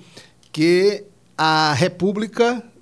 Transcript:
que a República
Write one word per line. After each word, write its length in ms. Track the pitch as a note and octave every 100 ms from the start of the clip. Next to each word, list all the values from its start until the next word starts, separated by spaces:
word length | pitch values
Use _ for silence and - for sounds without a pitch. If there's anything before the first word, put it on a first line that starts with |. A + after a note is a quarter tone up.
| - - - _ _
que 540 | D3+ E3 F3+ G3 G3+ - _ _ -
a 360 | D#3 D#3 D#3
República 920 | C#3+ F3+ F3+ F#3 G3+ A3 - A#3 B3 - -